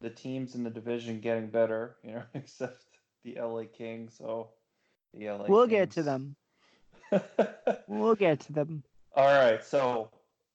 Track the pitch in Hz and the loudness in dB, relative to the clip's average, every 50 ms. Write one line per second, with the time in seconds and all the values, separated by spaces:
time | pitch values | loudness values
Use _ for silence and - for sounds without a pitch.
0 | 117 117 113 - - 131 131 135 131 123 127 123 120 117 117 117 107 120 120 117 | -12 -12 -12 -10 -10 -8 -6 -6 -8 -8 -8 -8 -8 -8 -8 -8 -6 -6 -6 -6
1 | 117 117 113 107 110 117 113 113 113 107 110 117 113 110 113 110 117 120 - _ | -6 -8 -8 -6 -2 -2 -2 -2 -4 -2 0 2 2 2 0 -4 -6 -8 -12 _
2 | - 113 110 117 120 - - 143 139 - - - 131 123 123 - _ _ _ _ | -18 -14 -14 -14 -14 -12 -12 -14 -14 -14 -10 -10 -10 -10 -10 -16 _ _ _ _
3 | _ _ _ _ _ 120 - 120 120 117 113 113 113 113 - - 117 113 113 113 | _ _ _ _ _ -14 -10 -8 -6 -6 -6 -8 -10 -10 -14 -14 -12 -12 -10 -12
4 | 117 113 - - 135 117 113 117 113 113 _ _ _ _ _ _ _ _ _ _ | -14 -16 -18 -14 -10 -8 -8 -8 -8 -12 _ _ _ _ _ _ _ _ _ _
5 | _ _ - - 104 104 104 101 101 - 196 226 247 233 220 202 185 156 - 170 | _ _ -16 -12 -8 -8 -8 -6 2 4 6 6 6 6 4 2 2 2 -2 -4
6 | 156 147 135 131 135 139 143 _ _ _ _ _ _ _ _ _ _ _ _ _ | -2 -2 -2 -4 -6 -10 -16 _ _ _ _ _ _ _ _ _ _ _ _ _
7 | - - 208 190 - - - - 208 - - - _ 247 - - - - 208 214 | -4 -2 0 0 0 0 -2 -2 -2 -2 -4 -4 _ -4 -4 -4 -6 -8 -4 0
8 | 214 226 220 202 202 165 151 - - - 147 151 147 160 160 147 - _ _ - | 2 2 4 4 4 2 2 2 -2 -6 -4 -4 -4 -4 -6 -12 -12 _ _ -20
9 | _ _ - 139 135 139 143 139 131 117 110 113 - - 151 143 131 123 123 113 | _ _ 2 4 6 6 8 8 6 6 4 2 -2 -2 0 2 2 2 0 -2
10 | 110 110 _ _ _ _ _ _ _ _ | -4 -8 _ _ _ _ _ _ _ _